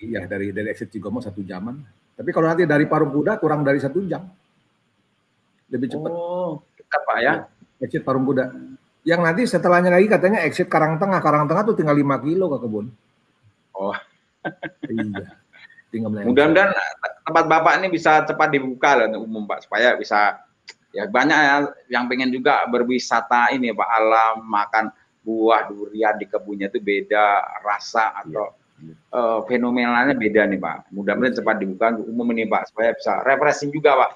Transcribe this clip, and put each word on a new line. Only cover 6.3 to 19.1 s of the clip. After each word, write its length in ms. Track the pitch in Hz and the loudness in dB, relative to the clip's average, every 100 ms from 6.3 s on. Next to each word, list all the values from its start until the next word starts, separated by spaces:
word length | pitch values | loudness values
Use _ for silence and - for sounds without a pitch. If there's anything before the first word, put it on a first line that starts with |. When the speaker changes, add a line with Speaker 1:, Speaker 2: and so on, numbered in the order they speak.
| 180 175 151 _ _ | -6 -6 -8 _ _
Speaker 2:
dekat, 260 | - 147 | -6 -4
Pak, 160 | - 113 | -2 0
ya? 120 | 131 156 - _ _ - | 2 0 -4 _ _ -10
Speaker 1:
Exit 240 | 127 - | -6 -4
Parung 200 | - 131 | 0 0
Kuda. 280 | 131 131 123 - - - _ _ | 2 0 -2 -6 -18 -20 _ _
Yang 200 | 156 170 | 0 2
nanti 220 | 165 180 | 2 2
setelahnya 480 | 240 175 175 175 180 | 0 2 4 4 6
lagi 160 | 180 214 | 6 6
katanya 320 | 180 180 214 | 4 4 2
exit 240 | 151 - | 0 -2
Karangtengah. 560 | 175 165 156 160 196 175 | 0 2 2 0 0 0
Karangtengah 400 | 156 147 147 175 | 2 2 2 0
tuh 140 | 214 175 | 0 0
tinggal 160 | 156 | 2
lima 240 | 147 139 131 | 2 2 0
kilo 320 | 143 185 180 | 0 0 0
ke 100 | 127 | -2
kebun. 280 | 120 107 123 - _ _ _ _ _ _ _ | -4 -6 -8 -14 _ _ _ _ _ _ _
Speaker 2:
Oh. 200 | 95 98 - - _ _ _ - - - - - | -8 -6 -8 -12 _ _ _ -12 -12 -16 -12 -8
Speaker 1:
Iya. 540 | 113 107 98 95 - _ - - - _ | -6 -6 -8 -12 -20 _ -20 -20 -20 _
Tinggal 160 | 113 110 | -6 -6
melayani. 180 | 107 110 | -4 2
Speaker 2:
Mudah-mudahan 420 | 131 156 175 196 98 82 - - - | 4 6 4 4 0 -6 -8 -10 -8
tempat 220 | - 165 156 | 0 2 4
Bapak 260 | 165 165 151 | 4 4 2
ini 80 | 190 | 0
bisa 380 | 165 165 156 151 | 0 4 4 2
cepat 240 | 143 151 | 0 2
dibuka 400 | 143 131 123 147 | 0 -2 0 4
lah 140 | 131 | 4
untuk 160 | 110 | 2